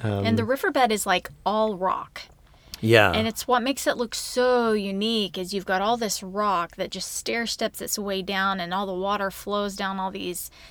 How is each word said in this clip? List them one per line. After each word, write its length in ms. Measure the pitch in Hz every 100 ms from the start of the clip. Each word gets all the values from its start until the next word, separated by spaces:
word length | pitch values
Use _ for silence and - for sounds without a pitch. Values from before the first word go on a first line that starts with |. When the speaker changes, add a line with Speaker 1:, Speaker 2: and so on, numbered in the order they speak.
Speaker 1:
Um, 240 | 107 101 98
Speaker 2:
And 120 | 233
the 60 |
riverbed 480 | 220 269 403 285 240
is, 140 | 214 202
like, 240 | 180 - - 190
all 300 | 214 220 185
rock. 460 | 185 - - - - - - - - -
Speaker 1:
Yeah. 300 | 110 113 101
Speaker 2:
And 160 | 135 220
it's 180 | - -
what 160 | 247
makes 240 | 240 277 302
it 100 | 240
look 160 | 226
so 580 | - - - 254 247 233
unique 640 | 214 196 196 220 226 190 190
is 160 | 180
you've 140 | 196 185
got 160 | 185
all 160 | 208 240
this 240 | 220 -
rock 540 | 190 196 208 180 170 -
that 140 | 180
just 240 | 190 -
stair 320 | - - 226 233
steps 340 | - 220 -
its 180 | - -
way 220 | 202 190
down, 360 | 185 196 196 190
and 160 | 175
all 120 | 190 196
the 60 |
water 360 | 180 196 202 196
flows 460 | - - 202 202 196
down 220 | 196 196
all 100 | 190
these 400 | 196 180 170 - - -